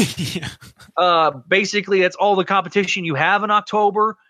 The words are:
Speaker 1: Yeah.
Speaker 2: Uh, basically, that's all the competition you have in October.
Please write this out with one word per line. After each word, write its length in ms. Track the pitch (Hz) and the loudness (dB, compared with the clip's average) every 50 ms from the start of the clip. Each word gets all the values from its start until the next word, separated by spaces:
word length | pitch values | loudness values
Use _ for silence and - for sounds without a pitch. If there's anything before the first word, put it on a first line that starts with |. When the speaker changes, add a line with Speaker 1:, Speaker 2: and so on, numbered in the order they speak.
| 196 131 - - | 0 0 -2 -6
Speaker 1:
Yeah. 300 | 170 117 - 175 151 - - - - - - _ - - _ | -6 -6 -6 -8 -10 -10 -14 -16 -20 -20 -20 _ -20 -10 _
Speaker 2:
Uh, 360 | 165 180 180 170 165 160 147 | 0 2 2 4 4 2 2
basically, 680 | 143 131 120 - 185 196 214 190 - 208 190 196 202 190 | 0 -4 -2 0 0 0 0 0 -2 -4 -2 0 2 2
that's 140 | 180 180 - | 2 2 0
all 200 | - 196 208 202 | 0 0 0 2
the 100 | 190 175 | 0 0
competition 580 | - 196 196 175 170 - 202 196 175 - 196 175 | 0 0 0 0 0 -2 -2 -2 0 -4 -4 -4
you 100 | 165 151 | -4 -2
have 280 | 135 151 175 196 185 208 | 0 2 2 2 0 0
in 80 | 208 | 0
October. 680 | 208 208 202 - - 214 214 202 190 214 214 214 - - _ _ | 0 -2 -2 0 0 0 2 2 2 2 0 0 -2 -6 _ _